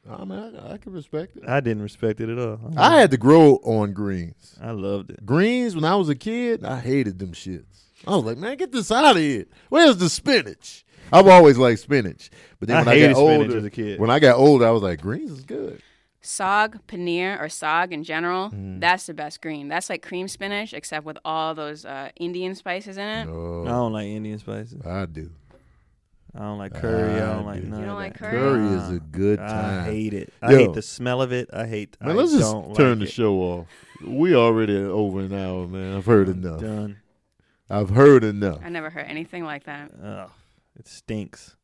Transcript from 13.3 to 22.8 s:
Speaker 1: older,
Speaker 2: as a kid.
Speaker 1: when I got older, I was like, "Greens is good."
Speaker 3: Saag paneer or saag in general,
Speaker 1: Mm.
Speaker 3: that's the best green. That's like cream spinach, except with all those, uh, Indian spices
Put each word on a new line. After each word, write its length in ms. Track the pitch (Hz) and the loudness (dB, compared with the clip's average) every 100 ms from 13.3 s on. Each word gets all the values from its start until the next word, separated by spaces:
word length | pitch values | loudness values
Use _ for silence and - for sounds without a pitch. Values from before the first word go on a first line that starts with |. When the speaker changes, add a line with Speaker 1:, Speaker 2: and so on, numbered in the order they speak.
| 151 120 | 4 2
Speaker 1:
older, 80 | 113 | -2
Speaker 2:
as 60 | 104 | -6
a 40 | |
kid. 300 | 117 107 98 | -8 -8 -2
Speaker 1:
when 80 | 110 | 0
I 80 | 139 | 6
got 180 | 143 123 | 6 8
older, 280 | 143 139 117 | 6 6 4
I 40 | |
was 120 | 113 | 2
like, 200 | 98 82 | -2 -4
"Greens 280 | 87 135 302 | -8 -8 -10
is 100 | 139 | -16
good." 380 | 135 - 196 - _ _ _ _ | -14 -12 -12 -14 _ _ _ _
Speaker 3:
Saag 580 | - - 190 208 214 214 _ | -14 -8 -2 0 -2 -6 _
paneer 500 | 185 175 170 185 202 | -10 -6 -4 -4 -6
or 80 | 156 | -10
saag 440 | - 156 165 180 | -8 -4 -4 -4
in 100 | 156 | -8
general, 480 | 160 156 175 185 202 | -8 -6 -4 -6 -8
Speaker 1:
Mm. 300 | 104 95 92 | -10 -12 -4
Speaker 3:
that's 240 | 170 185 - | -2 -2 -6
the 60 | |
best 280 | 160 151 - | -14 -14 -14
green. 260 | 160 151 143 | -14 -12 -8
That's 220 | 165 - | -8 -8
like 100 | 180 | -12
cream 260 | - 180 185 | -10 -12 -12
spinach, 440 | - 196 208 214 | -12 -10 -8 -10
except 320 | - - 151 | -14 -12 -12
with 140 | 151 151 160 | -12 -14 -8
all 280 | 160 160 | -6 -6
those, 300 | 156 151 151 | -8 -12 -14
uh, 240 | - 135 139 _ | -16 -16 -16 _
Indian 380 | 170 180 185 | -10 -8 -10
spices 420 | 185 190 180 | -10 -10 -10